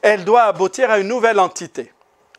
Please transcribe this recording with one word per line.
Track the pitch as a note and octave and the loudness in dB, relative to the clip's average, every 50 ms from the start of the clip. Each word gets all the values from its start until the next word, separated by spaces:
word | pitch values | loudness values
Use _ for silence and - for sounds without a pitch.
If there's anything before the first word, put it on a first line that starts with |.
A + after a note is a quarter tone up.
elle | - G#3 G#3+ G3+ F3 | 4 2 2 2 0
doit | F#3+ A3 A#3+ | 2 2 4
aboutir | A#3 G#3+ G3 D#3+ F#3+ F#3 - - C4 B3+ | 4 2 0 -2 -4 -4 -2 -2 0 0
à | A3 | 0
une | G#3 F#3+ G3 | 0 -2 -4
nouvelle | A#3 B3+ G#3+ A3+ A3 G3+ | -4 -2 0 0 2 2
entité. | F#3 F3 - - F3+ D3+ _ - A#2+ - _ _ _ _ _ _ _ _ _ | 0 0 -2 -10 -16 -14 _ -14 -16 -16 _ _ _ _ _ _ _ _ _